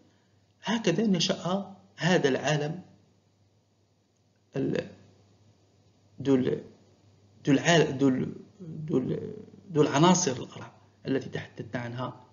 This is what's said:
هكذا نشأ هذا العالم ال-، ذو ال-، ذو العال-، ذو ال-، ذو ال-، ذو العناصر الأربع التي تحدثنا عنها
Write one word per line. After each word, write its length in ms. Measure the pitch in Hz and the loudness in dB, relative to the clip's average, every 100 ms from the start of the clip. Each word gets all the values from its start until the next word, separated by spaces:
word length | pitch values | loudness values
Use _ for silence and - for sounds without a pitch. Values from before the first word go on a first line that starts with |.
| _ _ _ _ _ _ | _ _ _ _ _ _
هكذا 440 | - 226 190 165 220 | -4 -2 0 0 2
نشأ 680 | 175 - - 170 196 - - - - | 0 0 -4 -4 -4 -6 -16 -20 -4
هذا 320 | 156 170 135 | 2 2 2
العالم 520 | 127 135 151 147 180 - _ _ _ _ _ _ _ _ _ _ _ _ _ _ _ _ 139 | 0 0 -2 -2 -8 -14 _ _ _ _ _ _ _ _ _ _ _ _ _ _ _ _ -6
ال-، 340 | - - - - - _ _ _ _ _ _ _ _ _ _ - | -2 -4 -6 -12 -20 _ _ _ _ _ _ _ _ _ _ -4
ذو 140 | 135 131 | 2 4
ال-، 280 | 123 - - - _ _ _ _ _ _ - | 2 -2 -6 -20 _ _ _ _ _ _ 2
ذو 60 | |
العال-، 440 | 131 160 170 147 131 | 2 6 6 4 2
ذو 100 | 139 | 2
ال-، 280 | 127 151 - - - | 2 -2 -8 -16 -18
ذو 360 | 170 160 156 131 | -14 -10 -4 -2
ال-، 360 | - - - - - - - | -2 -4 -8 -12 -18 -20 -4
ذو 80 | 151 | 2
العناصر 500 | 147 135 175 180 139 | 2 6 6 6 2
الأربع 420 | 123 - - - - _ _ - | -4 -8 -14 -18 -20 _ _ -6
التي 220 | 131 - | -4 -4
تحدثنا 520 | 104 - - 113 127 | -10 -12 -14 -10 -10
عنها 440 | 120 120 123 - - | -8 -8 -10 -10 -20